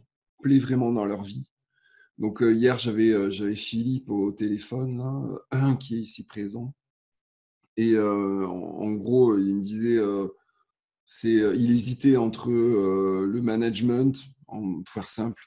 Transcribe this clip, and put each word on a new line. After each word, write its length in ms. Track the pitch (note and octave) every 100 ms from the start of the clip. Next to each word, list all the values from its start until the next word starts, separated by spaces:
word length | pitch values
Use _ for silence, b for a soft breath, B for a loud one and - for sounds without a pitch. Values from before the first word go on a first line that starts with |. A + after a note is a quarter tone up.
| - _ _ _
plaît 160 | C3+ C3+
vraiment 340 | C3 C3 A#2+
dans 140 | A#2+ G2+
leur 160 | G2+
vie. 300 | G2 C3 C3+ _ _ b b b b -
Donc, 240 | G#2+ G#2
euh, 100 | A#2
hier, 280 | A2+ B2 B2
j'avais, 320 | A#2+ G#2+ A2
euh, 180 | G#2+ G2
j'avais 260 | F#2+ G2+ G#2
Philippe 540 | - A2+ A#2+ C3 -
au 220 | G2+ G2+
téléphone, 680 | G2 G#2+ G#2 - B2 C3 B2
là, 720 | B2+ C#3 B2 G2+ - C3 C3+
euh, 60 | C3
<clears throat> 40 |
qui 180 | - A#2
est 20 |
ici 260 | A2 - -
présent. 480 | - G2+ A2 A#2+ C#3 _ _ _ _ _ _ _ _ _ -
Et, 160 | A2+
euh, 540 | A2 G#2 G2+ G2 G2 F#2+
en, 340 | F2+ E2+ D#2+ G#2+
en 60 |
gros, 440 | G#2+ G2+ B2+ B2 G2+
il 160 | G2
me 80 | G2+
disait, 360 | G2 A2 A#2 A#2
euh, 300 | G2+ G2+ F#2+ - _ _ _ _ _ _ _
c'est, 280 | - A2+ A2+
euh, 180 | G#2+ G2
il 160 | A#2+
hésitait 460 | A#2+ A#2 B2+ C#3 C3
entre, 340 | A2+ A2 A#2+
euh, 760 | A#2+ A#2 A2+ G2 F#2+ F#2+ F#2+ G2
le 160 | A#2
management, 720 | A#2 A2 A#2 G2+ B2 A#2+ C3+ C3+ - _ -
en, 340 | G#2 G2+ E2
pour 80 | F2+
faire 180 | - F#2+
simple, 340 | - A2+ G#2+